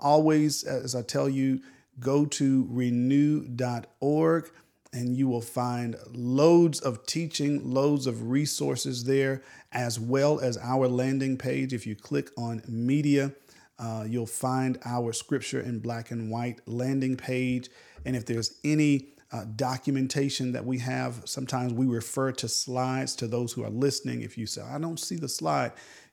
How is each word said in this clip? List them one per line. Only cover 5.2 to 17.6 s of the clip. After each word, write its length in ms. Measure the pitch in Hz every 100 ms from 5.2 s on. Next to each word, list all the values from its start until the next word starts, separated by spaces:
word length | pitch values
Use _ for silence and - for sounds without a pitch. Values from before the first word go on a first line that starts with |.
| 135
will 120 | 120
find 540 | 117 127 123 123 120 110 -
loads 720 | 120 120 131 160 170 170 143
of 240 | 139 107 -
teaching, 560 | 160 165 - 143 143
loads 420 | 131 131 143 147 131
of 240 | 113 113
resources 760 | 135 147 - 143 127 139 123 120
there, 380 | 135 135 135 - - -
as 280 | 120 120 113
well 400 | 113 135 147 147
as 180 | 131 113
our 300 | 120 131 127
landing 500 | 123 131 135 135 131
page. 360 | 127 135 135
If 140 | 120 110
you 80 | 104
click 360 | - 143 139 -
on 260 | 117 113 -
media, 640 | 113 120 147 147 143 139 - _ - _ -
uh, 260 | 113 110 107
you'll 180 | 120 113
find 520 | - 131 131 131 123 123
our 260 | 123 117
Scripture 460 | 113 - 135 - 127
in 200 | 123 113
Black 320 | 117 117 113
and 180 | 117 110
White 320 | 117 120 113 -
landing 500 | 117 131 135 131 127
page. 520 | - 127 127 123